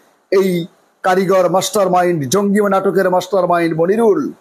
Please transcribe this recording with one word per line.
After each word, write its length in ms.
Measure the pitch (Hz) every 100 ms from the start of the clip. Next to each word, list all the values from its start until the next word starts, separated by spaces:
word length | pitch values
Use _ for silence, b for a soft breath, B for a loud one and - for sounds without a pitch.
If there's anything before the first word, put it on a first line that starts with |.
| b b -
এই 180 | 196 190 175 170 _ _ _
কারিগর 420 | 190 185 180 185 175
মাস্টার 380 | 180 180 214 185
মাইন্ড, 300 | 180 180 170 131
জঙ্গি 320 | 196 202 202 202
নাটকের 400 | 190 196 185 185
মাস্টার 340 | 180 180 196 175
মাইন্ড 260 | 175 165 160
মনিরুল। 440 | 175 220 233 170 123 -